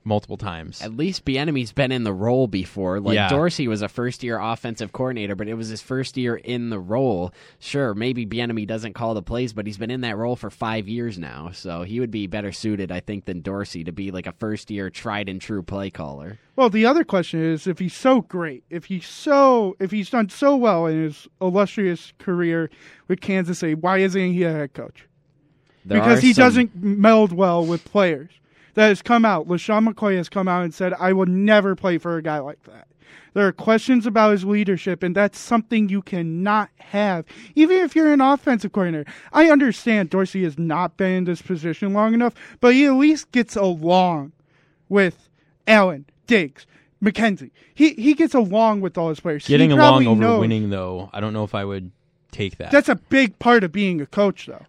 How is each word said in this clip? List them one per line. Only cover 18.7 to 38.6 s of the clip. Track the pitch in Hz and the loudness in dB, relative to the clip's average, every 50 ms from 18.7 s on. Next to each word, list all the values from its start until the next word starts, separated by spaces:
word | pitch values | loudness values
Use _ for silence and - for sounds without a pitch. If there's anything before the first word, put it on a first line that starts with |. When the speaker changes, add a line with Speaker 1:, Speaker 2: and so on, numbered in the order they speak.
| 170 170 - | -14 -14 -10
Speaker 3:
he's | - 190 175 - - | -8 -10 -10 -10 -14
so, | - - - 302 285 277 277 269 254 233 214 185 - - | -18 -8 -2 2 4 6 6 6 4 4 0 -2 -4 -4
if | 196 180 | -6 -4
he's | 214 214 185 - | -4 -6 -6 -2
done | - 240 214 180 | -2 -2 -2 -2
so | - - 285 277 285 | -4 0 2 2 2
well | 262 240 220 185 165 165 | 4 2 2 2 2 0
in | 160 160 156 | 0 -2 -2
his | 160 156 147 - - - _ - | -2 -4 -6 -12 -20 -20 _ -6
illustrious | 190 185 180 202 202 185 - 226 196 180 175 - - - _ _ | -4 0 2 0 0 0 0 -2 -2 -2 -2 -4 -10 -20 _ _
career | - 196 180 175 175 170 165 165 160 - _ _ - - - _ _ - | -6 -4 -2 -2 0 0 0 -2 -4 -6 _ _ -20 -20 -20 _ _ -6
with | 196 - | -6 -4
Kansas | - 208 190 190 175 170 175 - | -2 -2 -2 -2 -2 -2 -4 -4
City, | 180 160 156 | -2 -4 -4
why | 160 165 180 190 190 | -2 0 0 0 2
isn't | 190 190 175 196 185 180 175 | 0 0 0 0 -2 0 0
he | 180 175 | 0 0
a | 165 | -2
head | 156 151 143 139 - | -2 -4 -6 -8 -10
coach? | - 117 - - _ _ _ _ _ _ _ _ _ _ _ _ _ _ _ _ _ _ | -14 -16 -16 -18 _ _ _ _ _ _ _ _ _ _ _ _ _ _ _ _ _ _
Speaker 2:
There | - 202 214 | 0 0 2
Speaker 3:
Because | 214 233 233 - | 6 6 6 6
Speaker 2:
are | |
Speaker 3:
he | - 262 220 | 6 6 8
Speaker 2:
some | 226 254 | 8 6
Speaker 3:
doesn't | 254 220 247 240 214 - 175 190 | 6 6 4 2 0 -2 -6 -2
meld | 202 202 208 202 220 226 220 214 190 175 | -2 0 4 6 6 6 6 4 2 2
well | 175 196 180 170 175 165 | 2 2 2 2 2 0
with | 165 170 165 _ | 0 -2 -4 _
players. | - - 202 190 175 151 131 151 - _ _ _ _ _ _ _ _ - | -2 0 2 2 2 0 -4 -8 -16 _ _ _ _ _ _ _ _ 2
That | 214 214 214 | 4 4 4
has | 196 - | 4 2
come | - - 240 233 226 | 0 2 2 4 4
out. | 214 190 160 151 170 | 4 2 0 -2 -2
LeSean | 180 170 - - 214 214 226 226 | -4 -4 -2 0 0 2 2 0
McCoy | 208 - 220 202 190 | 0 0 -2 0 0
has | 180 165 - | 0 -2 -4
come | - 202 190 185 | -4 -4 -2 0
out | 175 180 175 | -2 -2 -2
and | 165 156 | -4 -4
said, | - 185 180 180 | -4 -4 -4 -2
"I | - 180 185 | 0 0 2
will | 190 190 190 | 2 2 2
never | 180 180 190 202 214 214 208 196 196 185 | 2 2 2 4 6 6 6 4 2 -2
play | - - 185 175 160 | -2 -2 -2 -2 -2
for | - 175 170 160 | -2 -4 -6 -4
a | |
guy | 151 160 151 147 | -4 -4 -6 -6
like | 131 143 151 _ _ | -6 -10 -14 _ _
that." | - - - - _ _ _ _ _ - - _ _ - | -20 -20 -20 -20 _ _ _ _ _ -20 -20 _ _ -2
There | 196 202 190 | 0 2 2
are | |
questions | - - - 220 220 220 - - 254 240 208 | 0 -2 0 2 2 2 2 2 2 2 2
about | 240 202 226 214 214 | 2 2 4 4 4
his | 208 190 185 | 4 2 0
leadership, | 196 208 208 214 196 190 160 - 190 175 170 | 0 0 0 0 0 -2 -2 -2 -6 -6 -4
and | 185 180 175 | -4 -2 0
that's | 196 208 202 - - | 0 0 0 -2 -8
something | - - 240 226 220 - 233 220 214 190 | -6 -2 -2 -2 0 0 0 0 0 0
you | 190 202 - | -2 -4 -6
cannot | - 196 175 170 165 160 170 190 208 208 214 202 - _ _ | -6 -6 -6 -4 -4 -4 -4 -2 0 0 0 -2 -4 _ _
have, | - - - 202 208 202 180 165 156 _ - - - - - | -18 -6 -4 -2 -2 0 -2 -4 -6 _ -18 -20 -20 -6 4
even | 302 311 320 370 370 | 4 4 6 6 2
if | 359 294 - | 2 0 0
you're | 320 320 302 294 | 2 4 4 4
an | 277 | 4
offensive | 262 269 285 277 - 302 247 202 | 4 4 2 2 0 -2 -2 0